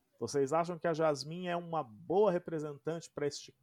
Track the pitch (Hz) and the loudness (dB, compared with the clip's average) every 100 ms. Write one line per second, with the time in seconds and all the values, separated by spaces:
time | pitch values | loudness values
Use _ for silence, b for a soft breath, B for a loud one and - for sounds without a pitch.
0 | _ - 117 143 135 156 170 170 175 156 | _ -8 -2 0 2 2 0 -2 -2 2
1 | 160 143 135 170 180 175 170 160 131 107 | 2 2 -4 -6 -4 -4 -2 -4 -4 -8
2 | 170 180 214 175 180 165 151 143 - 165 | 0 4 4 4 0 -4 -4 -6 -6 -6
3 | - - 147 - - - | -8 -4 -4 -4 -10 -20